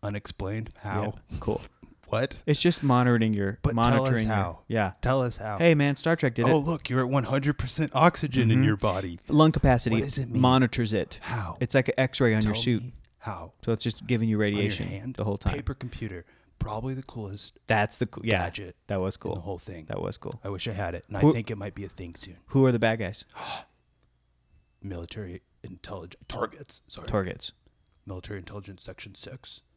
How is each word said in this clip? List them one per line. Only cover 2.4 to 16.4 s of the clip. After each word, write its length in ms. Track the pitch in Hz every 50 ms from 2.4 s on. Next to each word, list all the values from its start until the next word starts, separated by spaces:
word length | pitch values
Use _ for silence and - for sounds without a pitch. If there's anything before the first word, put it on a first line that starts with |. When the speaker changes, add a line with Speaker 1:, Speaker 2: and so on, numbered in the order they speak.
| -
Speaker 2:
It's 140 | - 147 - -
just 200 | 175 170 - -
monitoring 520 | 139 127 123 123 123 120 117 113 110 107
your, 240 | 101 101 95 101 - _
Speaker 1:
But 100 | - 120
tell 60 | 117
us 60 | 117 120 120 -
Speaker 2:
monitoring 280 | 131 135 127 117 110
your 80 | 110 110
Speaker 1:
how. 240 | 104 95 87 82 - -
Speaker 2:
yeah. 260 | _ 117 113 104 95 95 _ -
Speaker 1:
Tell 180 | 123 131 135
us 160 | 127 123 117
how. 220 | - - 110 104 98
Speaker 2:
Hey, 160 | 165 170 165
man, 200 | 147 143 143 143
Star 200 | - - 165 165
Trek 180 | 165 - 135 117
did 120 | - 117
Speaker 1:
Oh, 60 | 123 151 156
Speaker 2:
it. 40 | 143
Speaker 1:
look, 240 | 160 165 147 - -
you're 120 | 127 131
at 80 | 127 123
one 140 | 135 139 127
hundred 340 | 104 135 139 135 147 147 -
percent 340 | - 127 - - 160 147 -
oxygen 560 | - 151 175 175 - - 147 127 131 123 110
in 80 | 113 127
Speaker 2:
Mm-hmm. 60 | 110
Speaker 1:
your 100 | 107 107 101
body. 420 | - 107 92 92 98 92 87 87 - -
Speaker 2:
Lung 240 | - 147 156 156 156
capacity 440 | - - 143 127 120 - 123 110
Speaker 1:
What 80 | 113 123
does 120 | 139 131 -
it 120 | 135 120
mean? 100 | 117 113
Speaker 2:
monitors 540 | 127 127 127 131 131 117 - - 120 107 107
it. 240 | 104 85 - - - -
Speaker 1:
How? 360 | - 117 117 104 87 85 -
Speaker 2:
It's 140 | - 123 -
like 140 | 139 127 -
an 60 | - -
X-ray 360 | 131 127 - - 139 117 110
on 80 | 110 107
your 120 | 107 107
Speaker 1:
Tell 80 | 110 -
Speaker 2:
suit. 200 | 131 120 107 120
Speaker 1:
me 100 | 123 - - - _ _ _
how. 340 | - - 101 85 82 95 _ _ -
Speaker 2:
So 100 | - 117
it's 120 | 107 -
just 220 | 120 110 - -
giving 220 | - 123 113 113 113
you 80 | 110
Speaker 1:
On 40 | 104
your 160 | 107 104 104
Speaker 2:
radiation 300 | 104 101 107 104 - 101 92
Speaker 1:
hand? 260 | 92 95 104 123 131
Speaker 2:
the 80 | - -
whole 120 | 107 101
time. 160 | 101 - - -
Speaker 1:
Paper 220 | 147 143 - 131
computer. 500 | _ - 123 - - 117 107 92 87 85 _ _ _